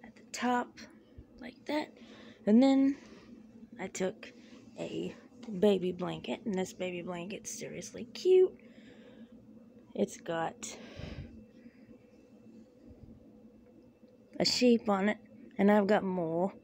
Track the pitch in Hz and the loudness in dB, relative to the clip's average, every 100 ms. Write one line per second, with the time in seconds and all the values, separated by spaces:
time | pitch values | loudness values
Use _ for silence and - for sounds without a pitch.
0 | - - - - 240 247 240 - - - | -20 -20 -16 -4 -2 0 -2 -12 -20 -20
1 | - - - - - - - 294 - - | -20 -20 -20 -18 -18 -16 -6 -6 -6 -14
2 | - - - - - 220 269 269 269 277 | -20 -20 -20 -6 4 6 8 6 4 0
3 | - - - - - - - - 190 - | -10 -20 -20 -20 -20 -20 -20 -14 -12 -4
4 | - - - - - - - - 165 165 | -4 -4 -18 -20 -20 -20 -20 -12 -10 -6
5 | 180 - - - - 190 208 196 180 180 | -8 -10 -20 -18 -10 2 4 4 0 -4
6 | 175 160 190 233 233 185 185 - 185 180 | -6 -6 -8 -8 -4 -4 -4 -6 -8 -6
7 | 175 175 175 196 - - - 156 - - | -8 -10 -10 -12 -12 -12 -12 -12 -12 -14
8 | 226 - 370 370 370 - - - - - | -14 -4 6 6 6 0 -20 -20 -20 -20
9 | - - - - - - - - - - | -20 -20 -20 -20 -20 -20 -20 -20 -10 -2
10 | 202 - - 165 160 - - - - - | -2 -4 -8 -6 -6 -8 -14 -14 -16 -16
11 | - - - - - - - - - - | -14 -14 -16 -18 -20 -20 -20 -20 -20 -20
12 | - - - 110 113 110 - - - - | -20 -20 -20 -20 -20 -20 -20 -20 -20 -20
13 | - - - - - - - - - _ | -20 -20 -20 -20 -20 -20 -20 -20 -20 _
14 | - - - - - - 247 233 220 196 | -20 -20 -20 -6 -4 4 4 4 2 0
15 | 202 - - - - - 202 214 196 208 | 0 -4 -10 -20 -16 2 6 6 4 2
16 | 190 185 165 165 190 - | 2 -4 -2 -2 -2 -6